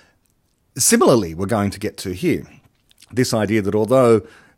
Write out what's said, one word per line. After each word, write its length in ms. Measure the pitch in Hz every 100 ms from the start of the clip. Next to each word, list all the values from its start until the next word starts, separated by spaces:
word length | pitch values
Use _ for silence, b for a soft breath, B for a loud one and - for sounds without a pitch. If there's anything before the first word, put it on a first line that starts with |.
| B B _ _ _ _ _ -
Similarly, 560 | - 233 226 123 82
we're 140 | 80 98
going 240 | 110 101
to 80 | -
get 180 | 107 -
to 160 | 95
here 320 | 90 175 87 - - _ _ _ _ _
this 220 | 117 123
idea 300 | 113 101 110
that 100 | 98
although 480 | 107 107 131 120 110 B B B